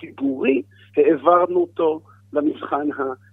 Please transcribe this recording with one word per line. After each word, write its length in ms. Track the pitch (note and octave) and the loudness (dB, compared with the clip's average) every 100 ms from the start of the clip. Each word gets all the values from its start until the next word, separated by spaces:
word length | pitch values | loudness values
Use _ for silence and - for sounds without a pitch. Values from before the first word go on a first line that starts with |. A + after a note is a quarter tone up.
ציבורי, 640 | - - - C3 A#3 C3+ - - - - | -20 -6 -4 -2 0 0 -2 -16 -6 0
העברנו 640 | C#3+ D#3 E3 F3 F3 F3+ | 2 2 4 4 4 0
אותו 400 | E3+ - E3 D#3 - - _ | -2 -2 -2 -2 -8 -20 _
למבחן 560 | D3 D3+ C#3 - C#3+ D3 C#3 C3+ B2+ _ | -2 -2 -4 -4 -4 -4 -4 -6 -8 _